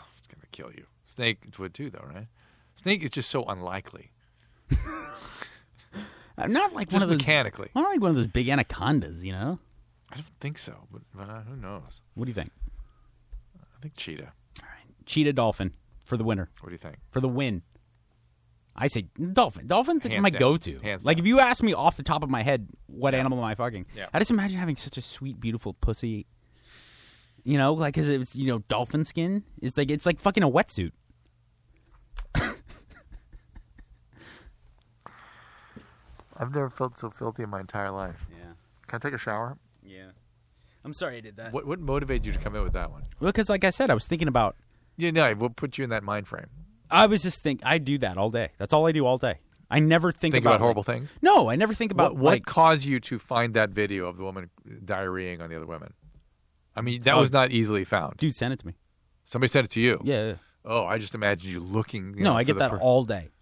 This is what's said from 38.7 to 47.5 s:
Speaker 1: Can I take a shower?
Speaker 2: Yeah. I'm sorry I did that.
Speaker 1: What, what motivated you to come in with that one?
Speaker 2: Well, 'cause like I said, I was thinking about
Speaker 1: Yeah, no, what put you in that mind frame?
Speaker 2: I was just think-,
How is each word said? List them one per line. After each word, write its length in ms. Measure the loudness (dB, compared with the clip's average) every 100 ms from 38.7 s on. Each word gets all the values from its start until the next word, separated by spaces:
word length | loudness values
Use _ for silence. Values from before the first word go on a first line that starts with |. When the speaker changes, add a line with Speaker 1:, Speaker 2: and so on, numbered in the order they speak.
| _ -12
Speaker 1:
Can 100 | -8
I 20 |
take 140 | -6
a 40 | -6
shower? 400 | -6 -6 -6 -10 _ _
Speaker 2:
Yeah. 280 | -20 -20 -20 -20 _ _ _ _ _ _ -16
I'm 80 |
sorry 240 | -8 -8 -8
I 20 |
did 160 | -16 -16
that. 140 | -10
Speaker 1:
What, 140 | -8 -6
what 140 | -6
motivated 460 | -2 -2 0 -2 -2
you 60 |
to 80 | -4
come 160 | -2 -2
in 80 |
with 100 | -2
that 180 | -2 -4
one? 120 | -8 -14 -4
Speaker 2:
Well, 120 | 0
'cause 160 | 2 2
like 140 | 2
I 60 | 2
said, 200 | 2 2
I 40 |
was 120 | 2 0
thinking 200 | -2 2
about 280 | 4 2 -2 _ _ _ -4
Speaker 1:
Yeah, 140 | 0
no, 220 | 4 4 4
what 200 | -2 -2
put 220 | -6 -4
you 60 |
in 60 | -4
that 140 | -2
mind 240 | -2 -4 -6
frame? 200 | -12 -14 -18 -20 _ 2
Speaker 2:
I 140 | 6 8
was 160 | 6
just 200 | 0 -2
think-, 180 | -2